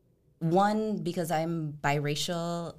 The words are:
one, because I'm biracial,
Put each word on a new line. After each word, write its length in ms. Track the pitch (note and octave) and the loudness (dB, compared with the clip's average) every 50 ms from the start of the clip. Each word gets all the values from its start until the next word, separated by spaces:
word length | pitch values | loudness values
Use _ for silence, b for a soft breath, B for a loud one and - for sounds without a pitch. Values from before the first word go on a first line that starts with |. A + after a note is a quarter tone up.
| _ _ _ _ _ _ _ - | _ _ _ _ _ _ _ -4
one, 580 | E3 D#3+ E3+ F#3+ G3+ G#3 G#3+ G#3+ A3 G#3+ G#3 F3 | 0 2 4 6 6 4 4 2 0 0 -2 -2
because 320 | D#3 F3 - F#3 E3 D#3+ | -2 -2 -2 -2 -2 0
I'm 480 | E3 D#3 E3 E3+ E3+ E3 D#3 D3 D3 D3 | 0 0 0 0 -2 -2 -4 -4 -4 -2
biracial, 920 | - C#3+ C#3+ D3+ C#3+ D3 D3+ D3 - - F3 E3+ E3+ E3+ E3+ E3+ E3+ D#3 - | 0 0 0 2 0 0 -2 -2 -2 -2 -4 -4 -4 -4 -4 -6 -6 -8 -12